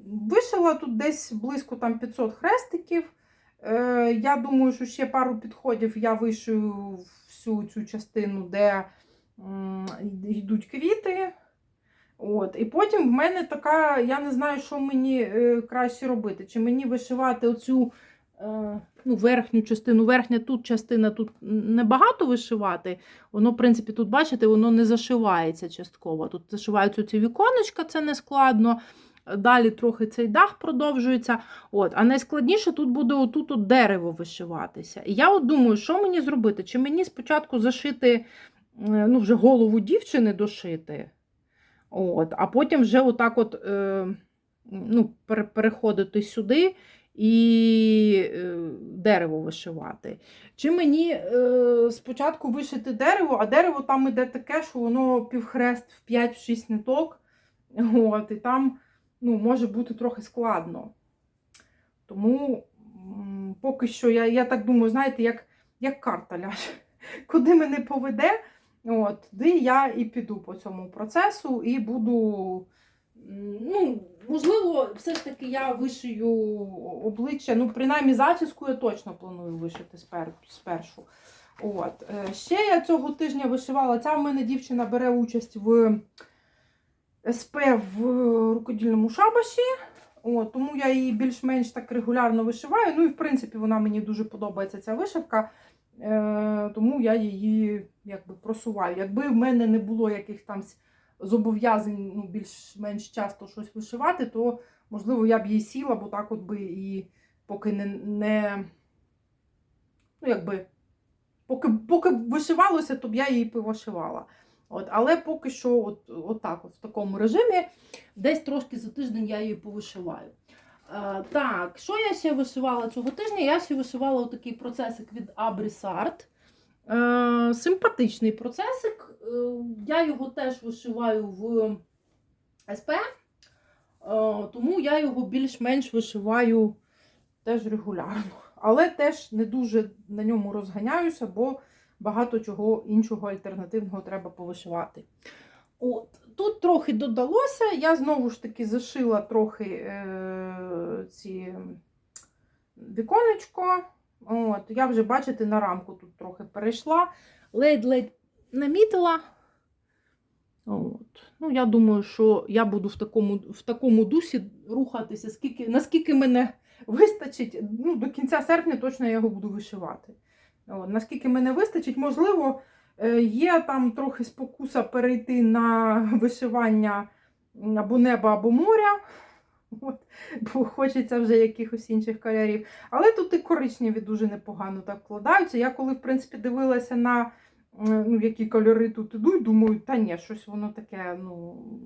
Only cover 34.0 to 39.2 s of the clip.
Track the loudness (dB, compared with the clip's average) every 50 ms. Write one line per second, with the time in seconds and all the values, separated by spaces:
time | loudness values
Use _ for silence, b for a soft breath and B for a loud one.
34 | -2 -4 -6 -6 -10 -12 -12 -14 -12 -10 -8 -8 -8 -10 -10 -14 -16 -16 -16 -12
35 | -6 -2 2 4 6 6 6 6 4 4 6 6 6 6 6 2 2 0 0 2
36 | 2 2 2 0 0 0 0 2 2 2 0 0 -6 -4 -2 -2 0 0 0 -2
37 | -2 -2 -6 -10 -2 0 0 0 0 0 -2 0 2 2 0 0 -4 -6 -4 4
38 | 4 4 4 4 0 B B B B B B B B _ _ -8 -2 0 2 4
39 | 4 6 6 4